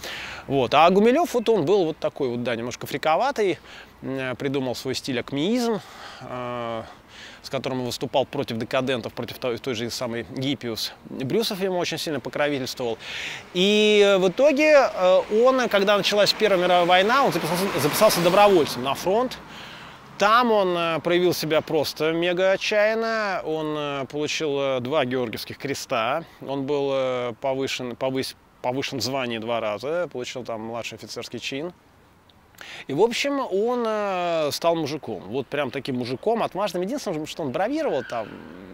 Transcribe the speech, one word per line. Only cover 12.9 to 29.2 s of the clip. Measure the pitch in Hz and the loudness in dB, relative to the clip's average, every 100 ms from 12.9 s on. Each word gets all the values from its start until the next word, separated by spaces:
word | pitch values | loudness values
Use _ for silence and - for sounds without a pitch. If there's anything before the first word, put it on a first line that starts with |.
| 110 - - - - - | -4 -8 -10 -10 -10 -6
И | 180 190 208 214 208 202 196 | 2 4 6 6 6 6 6
в | 185 | 4
итоге, | 175 277 277 311 294 233 | 4 4 6 6 8 6
э, | - 185 185 - 214 247 | 2 4 4 4 4 4
он, | 262 233 | 4 2
когда | 202 196 202 | 2 4 4
началась | - 208 190 | 2 4 2
Первая | - 214 185 | 4 2 4
мировая | 180 180 175 | 4 4 6
война, | 180 196 262 | 6 6 4
он | 247 | 4
записался, | 165 165 175 196 175 | 2 -2 -2 0 0
записался | 139 147 214 175 | 0 6 4 6
добровольцем | 175 190 208 190 135 - | 4 8 8 8 4 0
на | 131 131 | -4 -2
фронт. | 175 202 254 - - - - - - - - - | 0 0 0 -4 -16 -18 -16 -18 -18 -20 -20 0
Там | 202 226 247 | 4 6 6
он, | 214 185 175 | 4 2 2
э, | 170 160 | 0 0
проявил | 170 175 180 | 2 4 4
себя | 160 160 156 | 2 2 2
просто | - 156 135 - 156 | 2 0 0 0 0
мега | 165 175 175 190 | 2 0 2 2
отчаянно. | 190 - 208 208 226 226 226 208 175 143 | 2 2 2 2 2 -2 -2 -2 -4 -4
Он, | 156 156 151 | -4 -4 -4
э, | 147 143 127 | -4 -6 -6
получил, | 147 151 - 160 139 | -4 -4 -2 -2 0
э, | 139 131 | 0 -2
два | 123 156 127 | 0 0 0
Георгиевских | 127 120 107 - 117 | 0 -2 -6 -10 -10
креста. | 139 139 - 127 110 151 165 - | -8 -8 -2 -2 0 -2 -6 -16
Он | 127 139 135 | -8 -6 -2
был, | 143 139 | -2 0
э, | 135 131 127 123 113 | 0 -2 -2 -4 -4
повышен, | 139 135 135 - 127 | -4 -2 -2 -4 -8
повыс-, | 113 131 131 131 - _ _ | -4 -4 -2 -4 -8 _ _
повышен | 123 127 135 135 | -6 -4 -4 -4
в | |
звании | 113 135 | -4 -4